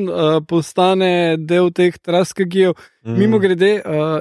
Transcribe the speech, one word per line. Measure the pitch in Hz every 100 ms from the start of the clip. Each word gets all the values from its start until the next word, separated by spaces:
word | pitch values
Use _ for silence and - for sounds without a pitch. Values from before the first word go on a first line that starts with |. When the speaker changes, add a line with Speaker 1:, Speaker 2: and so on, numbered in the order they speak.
Speaker 1:
eh, | 185 175 156 160
postane | 156 165 151 - 185 190 185 180 170 160
del | 156 175 180
teh | 175 180 -
Traskegijev. | - 175 180 - 180 190 185 160 - _
Speaker 2:
Mm. | 113 117
Speaker 1:
Mimogrede, | 208 220 190 175 196 208
eh, | - 151 156 156